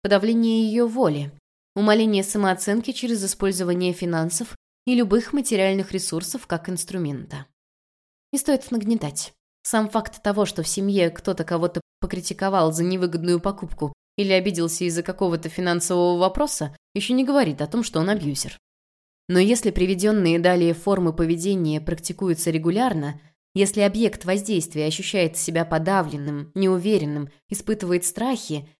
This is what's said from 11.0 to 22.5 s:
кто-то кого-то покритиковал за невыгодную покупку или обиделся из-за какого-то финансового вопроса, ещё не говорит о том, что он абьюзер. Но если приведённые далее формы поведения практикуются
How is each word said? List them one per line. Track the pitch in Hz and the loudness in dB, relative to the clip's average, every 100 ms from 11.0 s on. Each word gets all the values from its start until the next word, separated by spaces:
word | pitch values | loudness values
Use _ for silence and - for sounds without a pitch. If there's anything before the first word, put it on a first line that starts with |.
| 170 | 2
кто-то | 165 - 175 | 0 -4 -4
кого-то | 160 170 175 - - - | -2 0 0 -2 -10 -8
покритиковал | - 180 - - 190 190 160 | -6 -6 -6 -4 0 4 4
за | 160 | 2
невыгодную | 175 185 180 165 175 175 | 0 0 0 0 0 0
покупку | 196 202 165 - 147 - _ - | 0 -6 -8 -6 -6 -8 _ -4
или | 196 | 2
обиделся | 185 190 170 165 165 | 2 2 0 -2 -2
из-за | 175 165 | -2 -2
какого-то | 170 180 185 165 165 | -4 -2 0 0 -4
финансового | - 180 170 - 180 175 175 | -4 0 0 0 2 4 4
вопроса, | 185 185 294 - 147 - _ | 2 2 -2 -2 -6 -10 _
ещё | 202 202 | -6 0
не | 254 | 0
говорит | 262 277 185 143 | 2 4 2 0
о | 147 | -4
том, | 233 | -4
что | 226 165 | -2 0
он | 180 | 0
абьюзер. | 208 147 139 - - _ _ _ _ _ _ - | 0 -2 -4 -6 -12 _ _ _ _ _ _ 2
Но | 180 | 4
если | 196 233 208 | 6 4 2
приведённые | - 185 185 214 214 175 170 | 2 2 2 2 4 4 4
далее | 175 180 170 | 4 4 2
формы | 165 - 190 175 | 2 0 2 2
поведения | 160 165 170 185 190 156 151 | 0 0 0 0 0 0 -2
практикуются | 156 165 - 175 190 165 170 | -4 -6 -6 -4 -2 0 0